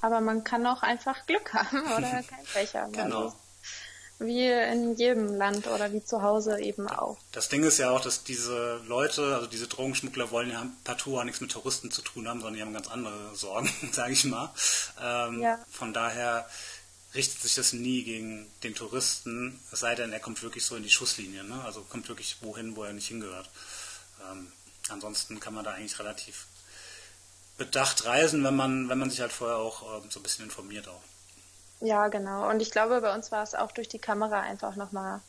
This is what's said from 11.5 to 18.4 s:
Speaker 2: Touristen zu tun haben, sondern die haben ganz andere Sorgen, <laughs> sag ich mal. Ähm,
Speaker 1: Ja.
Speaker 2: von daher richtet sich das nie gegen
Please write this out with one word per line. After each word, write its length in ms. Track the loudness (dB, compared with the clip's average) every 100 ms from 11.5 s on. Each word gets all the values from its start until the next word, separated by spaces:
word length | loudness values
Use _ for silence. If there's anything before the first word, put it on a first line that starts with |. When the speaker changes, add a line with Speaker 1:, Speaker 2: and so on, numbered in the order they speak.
Speaker 2:
Touristen 400 | -4 -2 -2 -2
zu 120 | -4
tun 260 | -6 -8 -6
haben, 120 | -4
sondern 140 | -4 -6
die 60 |
haben 120 | -6
ganz 140 | -6 -6
andere 460 | -6 -6 -6 -10
Sorgen, 360 | -8 -2 0 0 -2
<laughs> 100 | -4
sag 180 | -2 2
ich 140 | 4
mal. 280 | 4 2 -4 0 2 2 0 -4
Ähm, 420 | -2 0 0 2
Speaker 1:
Ja. 240 | 2 0 -4
Speaker 2:
von 240 | -8 -4
daher 520 | 0 0 0 0 0 -2 -10 -12 -14 -18 -20 -10
richtet 260 | -2 -2 0
sich 120 | 0
das 180 | 4 2
nie 320 | 2 0 0
gegen 460 | 0 -6 -6 -10